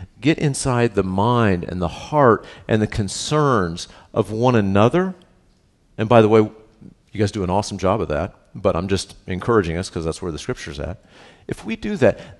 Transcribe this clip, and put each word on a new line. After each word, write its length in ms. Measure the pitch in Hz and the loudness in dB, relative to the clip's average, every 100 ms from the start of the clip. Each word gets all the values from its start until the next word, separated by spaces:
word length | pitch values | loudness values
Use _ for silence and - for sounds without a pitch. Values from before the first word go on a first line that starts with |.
| - - | -20 -4
get 180 | 135 - | -2 0
inside 560 | 151 135 135 120 120 101 | -2 -2 -2 0 0 0
the 80 | |
mind 600 | 95 92 110 120 110 90 | -2 0 2 2 2 0
and 180 | - 90 | -2 -4
the 60 | 85 | -6
heart 560 | - - 151 131 104 - - - | -6 -4 4 6 4 0 -12 -2
and 140 | 110 | 0
the 60 | 107 | 0
concerns 1000 | - 98 - - 151 143 117 87 85 - - - | -2 -4 -6 -4 0 2 2 0 -4 -12 -18 -8
of 180 | 107 101 | -4 -2
one 240 | 110 123 120 | 0 2 2
another, 600 | 98 98 113 170 185 185 _ _ _ _ _ _ _ - | 4 4 4 4 -2 -4 _ _ _ _ _ _ _ -6
and 120 | 110 | 4
by 120 | 120 | 6
the 60 | 107 | 8
way, 140 | 110 | 6
you 800 | 107 - - _ - - _ - | 2 -2 -20 _ -20 -20 _ -4
guys 120 | 104 | -2
do 120 | 107 | -2
an 60 | 90 | -2
awesome 280 | 95 - 98 | -2 -2 -2
job 240 | 95 110 | 0 0
of 80 | 80 | -2
that, 240 | 76 90 - _ | -4 -4 -10 _
but 220 | - 98 87 | -4 -2 0
I'm 140 | 95 | 0
just 260 | 95 - - - | -2 -4 -14 -10
encouraging 500 | 90 120 117 85 82 | -6 0 2 2 -2
us 120 | 95 | -6
'cause 140 | 90 | -6
that's 180 | 80 80 | -6 -6
where 100 | 92 | -8
the 80 | 73 | -8
scripture's 400 | - 127 87 73 | -8 -10 -10 -10
at. 260 | 78 - _ - - - - | -10 -10 _ -20 -20 -16 -12
If 160 | - | -10
we 140 | 196 220 | -10 -8
do 180 | 208 202 | -6 0
that, 220 | 113 - - | 2 2 -6